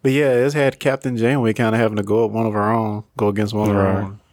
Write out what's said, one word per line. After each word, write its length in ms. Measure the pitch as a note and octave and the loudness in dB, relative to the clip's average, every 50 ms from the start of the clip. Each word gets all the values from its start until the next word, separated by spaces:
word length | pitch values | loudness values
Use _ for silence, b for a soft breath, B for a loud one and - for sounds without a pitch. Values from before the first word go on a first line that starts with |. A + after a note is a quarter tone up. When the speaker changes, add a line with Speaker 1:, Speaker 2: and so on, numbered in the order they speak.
| - | 0
Speaker 1:
But 80 | C3+ | 2
yeah, 220 | C3+ C#3+ D3 C3+ B2+ | 2 2 2 2 2
it's 200 | A#2+ B2 C#3+ C#3+ | 2 2 0 0
had 260 | D3+ C#3 C3+ B2+ - | 2 0 0 0 0
Captain 380 | - C#3+ C3 C3+ - C3+ B2 | -2 -2 -2 0 -4 -6 -2
Janeway 360 | A2+ A2+ A#2+ C#3 C#3+ A#2+ A2 G#2+ | 0 0 0 2 2 2 0 0
kinda 260 | - A#2+ A2 A2 A2+ | 0 0 0 2 2
having 180 | A#2 A2 G#2+ | 0 0 0
to 60 | G#2 G2+ | -2 -2
go 220 | F#2+ G#2 A2+ A#2 | 0 0 0 0
up 60 | G#2+ | 0
one 140 | G#2 A2+ A2+ | -2 -2 -2
of 80 | A2 G#2 | -2 0
her 180 | G#2 G#2 G#2+ | 0 0 0
own, 340 | A2+ A#2 A2 G#2+ G#2 G#2 G#2 _ _ | 0 0 -2 -4 -4 -6 -10 _ _
go 100 | - G#2+ | -2 -2
against 280 | G#2 G2+ G#2 G#2+ G#2 A2 | 0 0 0 -4 -2 -2
one 160 | G#2 G#2+ G#2 | -2 0 0
of 40 | G2+ | 2
her 60 | G2+ G2 | 2 2
Speaker 2:
Right. 200 | F#2+ F#2+ G2 G2 | 2 0 -2 -4
Speaker 1:
own. 160 | G2 G2+ - _ _ | -8 -12 -18 _ _